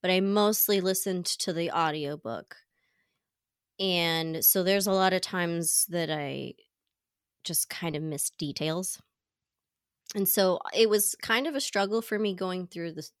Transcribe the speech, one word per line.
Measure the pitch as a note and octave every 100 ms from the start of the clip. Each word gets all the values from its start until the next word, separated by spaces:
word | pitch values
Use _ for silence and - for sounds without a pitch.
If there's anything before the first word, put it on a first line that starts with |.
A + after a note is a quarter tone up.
but | F3+
I | F#3
mostly | G3 G3+ G#3 G#3+ - G3+
listened | F#3 F#3 - F#3
to | F3 - -
the | E3 E3+
audiobook. | - D#3+ D3+ C#3+ D3 A2+ A2 - - _ _ _ _ _ _ _ _ _ _ _ _
And | F#3+ F3 E3+ E3 E3 D#3+
so | - G3
there's | F#3 G3 G3
a |
lot | F#3+ F#3+
of | F#3
times | F3+ F#3 F3 E3+ E3 - -
that | F3 E3
I | D3+ C#3+ C3+ C3 - _ _ _ _ _ _ _ _
just | - E3 -
kind | - E3+ D3+
of |
missed | D#3 D3 - _
details. | D3+ - D#3 E3 F#3 - _ _ _ _ _ _ _ _ _ _ _
And | G#3 G3
so | - F#3+ F3+ -
it | - A3+
was | G#3 G#3 -
kind | - A3+ C#4+
of | C#4+
a |
struggle | - G#3 G3 A3
for | A3+ G#3+
me | G#3+
going | F#3 F#3 F#3 F3
through | - E3+
the | D#3+ D#3 _